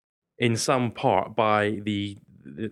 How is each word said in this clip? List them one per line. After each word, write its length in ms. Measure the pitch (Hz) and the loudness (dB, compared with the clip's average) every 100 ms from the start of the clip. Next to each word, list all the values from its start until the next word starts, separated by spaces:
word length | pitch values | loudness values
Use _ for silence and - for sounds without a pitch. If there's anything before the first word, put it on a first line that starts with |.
| _ _ _ - | _ _ _ -2
in 180 | 123 113 | 0 0
some 340 | - 135 120 | 0 0 0
part 460 | - 135 95 98 107 | 0 2 2 0 0
by 440 | 110 107 104 107 | 2 4 2 -2
the, 340 | 104 104 101 101 - - 67 | -4 -4 -4 -8 -20 -20 -18
the, 240 | 71 110 | -10 -10